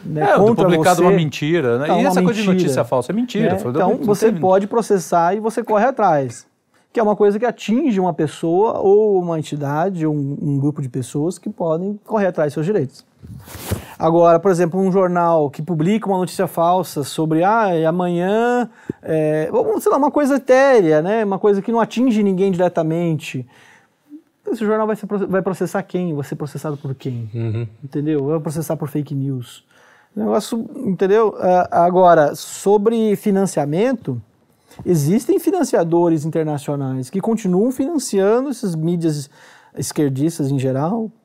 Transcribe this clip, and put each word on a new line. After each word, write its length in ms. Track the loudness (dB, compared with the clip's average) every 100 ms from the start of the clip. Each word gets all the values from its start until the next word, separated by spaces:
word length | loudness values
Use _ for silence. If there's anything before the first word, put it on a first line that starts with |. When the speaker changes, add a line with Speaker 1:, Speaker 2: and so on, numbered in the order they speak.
| -6
Speaker 1:
né, 160 | -2 2
Speaker 2:
É, 40 | 4
Speaker 1:
contra 280 | 4 4 4
Speaker 2:
publicado 300 | 4 4 4
Speaker 1:
você. 40 |
Speaker 2:
uma 80 | 4
mentira, 640 | 4 2 -2 -2 0 0 0
né? 60 | 0
Speaker 1:
Então, 120 | 2
Speaker 2:
E 40 |
Speaker 1:
uma 80 | 2
Speaker 2:
essa 120 | 2
coisa 180 | 2 2
de 60 | 0
Speaker 1:
mentira, 160 | 2
Speaker 2:
notícia 200 | 0 0
falsa? 280 | 0 -2 -2
É 40 | -4
mentira, 380 | -4 -2 0
Speaker 1:
né? 60 | 0
Speaker 2:
foi 120 | -2
Speaker 1:
Então, 180 | 0 0
Speaker 2:
não 60 | 0 0
Speaker 1:
você 260 | 2 2
Speaker 2:
tem 80 | 2
Speaker 1:
pode 240 | 2 2 2
processar 680 | -2 0 -2 0 0 2 0
e 40 |
você 240 | -4 -6
corre 220 | -2 0 0
atrás. 600 | 2 2 2 0 -8 -20 _ _ _ _
Que 60 | -2
é 40 |
uma 120 | 0 4
coisa 220 | 2 2
que 80 | -2
atinge 540 | -4 -2 0 2 0
uma 140 | -2
pessoa 680 | -2 -4 -2 -2 2 2 2
ou 400 | 4 4 4 2
uma 180 | 0 -4
entidade 680 | -4 -6 -4 -2 -2 0 -2
ou 60 | -2
um, 220 | -4 -4
um 180 | -2 0
grupo 220 | 0 -2
de 80 | -6
pessoas 480 | -6 -6 -4 -4 -6
que 120 | -12
podem 500 | -6 -2 -2 -4 -8 -4
correr 220 | -2 0
atrás 200 | 0 -2
dos 40 | -2
seus 100 | -2
direitos. 400 | -2 -2 -8 _ _ -20 -18 -18 -16 -8 -8 -8 -2
Agora, 400 | 0 4 6 6
por 120 | 4
exemplo, 280 | 2 0 0
um 120 | 0
jornal 580 | 2 2 2 2 2 0
que 120 | -4
publica 460 | -6 -2 0 0 0
uma 100 | -2
notícia 300 | -2 -4 -4
falsa 560 | 0 2 2 -2 -6
sobre, 400 | -6 -4 0 2
ah, 320 | 2 2 2 0
e 100 | 0
amanhã, 840 | 0 -2 0 0 0 0 0 -2 -8 -14 -14
é, 480 | -4 0 0 0 0
ou, 280 | 0 0 0
sei 100 | 0
lá, 60 | 2
uma 140 | 2
coisa 240 | 2 0 0
etérea, 640 | 2 4 6 6 4 2
né? 220 | 2 0 0
Uma 140 | 0
coisa 220 | 2 2
que 100 | 0
não 80 | 0
atinge 420 | 0 0 0 2
ninguém 300 | 2 2 0
diretamente. 960 | 2 0 0 -2 0 0 -2 -4 -10 -12 -18 -20 -20 _ _ _ -20 _ _ -8
Esse 120 | -4 0
jornal 200 | 0 0
vai 80 | -4
ser 120 | -4
proce-, 180 | -4 -2
vai 160 | -2
processar 400 | -2 -2 -2 -4
quem? 300 | -4 -4 -4
Vai 100 | -4
ser 120 | -6 -8
processado 420 | -8 -8 -8 -8
por 160 | -8
quem? 360 | -8 -8 -8 -8
Speaker 3:
Uhum. 340 | -6 -4 -4 -6 -12
Speaker 1:
Entendeu? 420 | -10 -6 -2 -2 0
Vai 120 | -2
processar 380 | -4 -6 -6 -6
por 100 | -4
fake 280 | -6 -4 -4
news. 480 | -4 -6 -10 -18 _ _ _ _ _ -6
O 40 |
negócio, 500 | -2 -2 -2 -8 -8 -8 -6
entendeu? 500 | -2 2 2 2 0
Ah, 440 | 2 2 2 2 2
agora, 480 | 6 6 6 4 -2
sobre 800 | -14 -6 2 2 2 2 0 0
financiamento, 1080 | 0 0 0 -2 -2 0 0 -2 -4 -8 -10 _ _ _ _ -12 -2
existem 540 | 0 2 0 2 0
financiadores 840 | 0 0 0 0 2 2 2 2
internacionais 840 | -2 -2 -2 -4 -4 -4 -4 -6 -6
que 100 | -4
continuam 520 | -2 -2 0 2 0
financiando 800 | 0 -4 -4 -2 0 2 2 0
essas 260 | -4 -6 -4
mídias 520 | -2 -2 -2 -2 -8 _ -20 -20 _ -12
esquerdistas 720 | -8 -2 -2 0 -2 -2 -2
em 60 | 0
geral 520 | -2 -2 -2 -4 -6 _